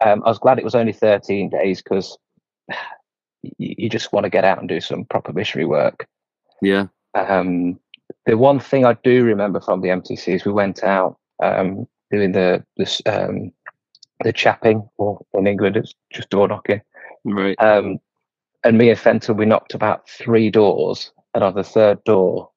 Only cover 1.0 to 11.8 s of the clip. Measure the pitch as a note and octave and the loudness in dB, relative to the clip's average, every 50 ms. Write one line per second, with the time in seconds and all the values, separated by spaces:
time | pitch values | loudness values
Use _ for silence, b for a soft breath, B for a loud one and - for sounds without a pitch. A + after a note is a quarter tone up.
1 | - G#2+ G#2 G2 - - G2 G2+ F#2+ - - C#2 F#2 G2 F#2 - - - G2 G2 | 2 2 2 2 0 -2 -4 -4 -4 -4 -2 -2 0 0 -2 -4 -4 -4 -4 -4
2 | F2 - - - _ _ _ _ _ _ _ _ _ - - - - - - - | -4 -6 -12 -20 _ _ _ _ _ _ _ _ _ -14 -12 -12 -12 -14 -18 -20
3 | _ _ _ _ _ _ _ _ - - - - - - - - A2 A2+ - - | _ _ _ _ _ _ _ _ -18 -16 -12 -10 -10 -10 -8 -6 -6 -6 -6 -6
4 | - - - G#2 G2+ F#2+ F2 F#2+ F#2+ F#2+ F2+ - - F2 F2+ E2 - - - - | -6 -2 -2 -2 0 0 0 2 2 2 2 0 -2 -6 -6 -6 -6 -6 -8 -8
5 | G#2+ - - A2+ - - - F2+ A2 - - - E2 - D2+ D2 C2+ - - - | -8 -6 -6 -6 -6 -6 -8 -6 -6 -6 -4 -4 -2 -2 0 0 0 -2 -4 -6
6 | - _ _ _ _ _ _ _ _ _ _ - G2 G2 G2 G2 G2 F#2 _ _ | -14 _ _ _ _ _ _ _ _ _ _ -4 0 0 0 0 -2 -4 _ _
7 | _ _ - G#2 F#2+ F#2+ G2 F#2 F2+ F2+ F2+ F2 F2 F2 F#2 - _ _ _ _ | _ _ -4 -4 -2 0 0 0 0 0 -2 -2 -2 -4 -4 -6 _ _ _ _
8 | _ - - _ - - A2+ A2 B2+ C#3 C#3+ C3+ - - - C3+ B2+ A#2+ A#2 - | _ -20 -20 _ -2 0 2 4 4 4 4 2 0 -2 0 2 4 4 2 2
9 | - C3 B2 B2+ A#2+ A#2 G#2+ G2 G2+ G2+ F#2 F#2+ - - F#2+ F#2 F#2+ F2+ F#2 F#2 | 2 2 4 4 4 2 2 0 -2 -4 -4 -6 -4 -4 -4 -2 0 -2 -2 -2
10 | - - - - - - E2+ F2+ - G2+ G2+ G#2 G2+ G2 F2 - - F#2 G2 F#2+ | -4 -8 -12 -10 -6 -4 -4 -2 -2 -2 -2 0 -2 -2 -2 -4 -2 0 2 2
11 | F#2 E2 - _ _ _ _ - - F#2+ F#2+ G2 F#2+ F#2 G2 G#2 | 0 0 -4 _ _ _ _ -4 -2 0 0 0 -2 -2 -4 -6